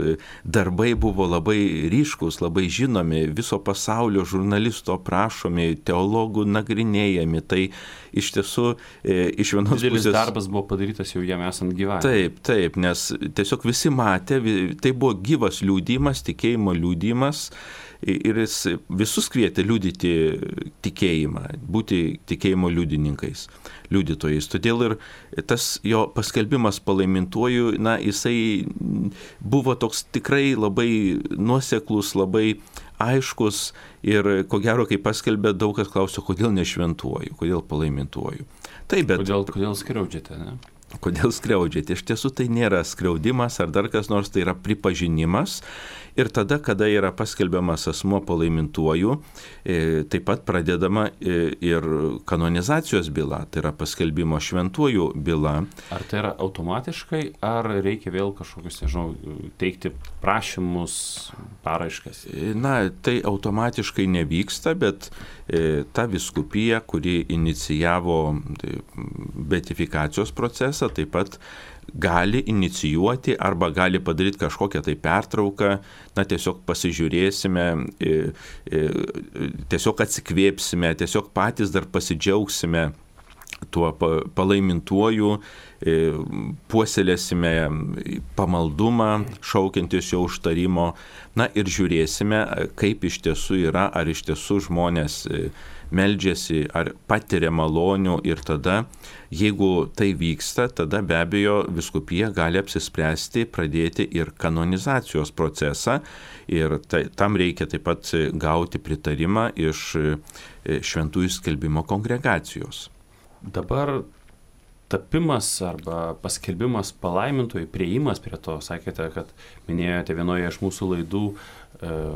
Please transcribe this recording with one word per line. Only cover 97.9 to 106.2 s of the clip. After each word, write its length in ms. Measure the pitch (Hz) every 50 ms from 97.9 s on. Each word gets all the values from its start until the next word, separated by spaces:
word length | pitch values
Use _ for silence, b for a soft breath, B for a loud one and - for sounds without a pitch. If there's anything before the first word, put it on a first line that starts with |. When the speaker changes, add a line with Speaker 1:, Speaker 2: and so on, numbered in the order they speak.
| 98 95 95 92 87 80
Speaker 1:
ir 200 | - - 80 78 -
tada, 380 | - 80 76 69 92 92 107 120 B B B B B B B B B
jeigu 600 | - 76 104 107 101 95 98 95 90 87 80 -
tai 240 | - - 107 98 92
vyksta, 540 | 76 85 82 80 - - - - - 123 123
tada 320 | - - 85 78 82 104
be 140 | 101 80 82
abejo 460 | 82 85 87 92 101 101 104 104 104 95
vyskupija 640 | - 90 82 82 - - 80 76 - 87 87 107 110
gali 280 | 98 90 82 82 85 95
apsispręsti 840 | 98 - - - - - - - 80 78 80 80 - - - - 113 -
pradėti 560 | - - 82 78 73 82 82 85 - - 104
ir 280 | - - 85 80 - -
kanonizacijos 960 | - - 82 80 82 82 87 92 92 101 143 135 131 - - - 80 76 76
procesą, 720 | - - 85 78 78 - 76 73 71 - - 117 120 151 147 B B B